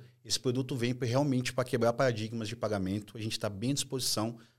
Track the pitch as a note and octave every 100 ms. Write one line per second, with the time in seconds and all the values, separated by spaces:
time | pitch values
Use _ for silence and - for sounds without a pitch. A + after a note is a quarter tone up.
0 | - _ A#2 - C3 B2 C3 C#3 A#2+ B2
1 | B2+ B2 C#3+ B2+ B2 - B2 A#2+ A#2 A#2
2 | C3+ A#2 A2 A#2 G#2+ A2+ A2 G#2 F#2 G2+
3 | G#2+ A#2+ A2 G#2+ A2 G2 A#2+ C#3 C#3+ C3+
4 | B2+ - A2 A#2+ -